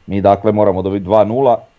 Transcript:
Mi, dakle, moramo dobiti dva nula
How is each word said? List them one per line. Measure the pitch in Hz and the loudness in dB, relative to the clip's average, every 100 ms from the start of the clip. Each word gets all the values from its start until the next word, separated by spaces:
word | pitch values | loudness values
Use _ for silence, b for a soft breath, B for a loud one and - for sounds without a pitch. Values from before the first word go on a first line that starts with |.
| b | b
Mi, | 98 | -2
dakle, | 98 101 107 | 2 2 0
moramo | 104 104 92 | 0 0 0
dobiti | 95 101 | -4 -4
dva | 90 110 | 0 0
nula | 104 123 135 113 - | 0 0 0 -2 -6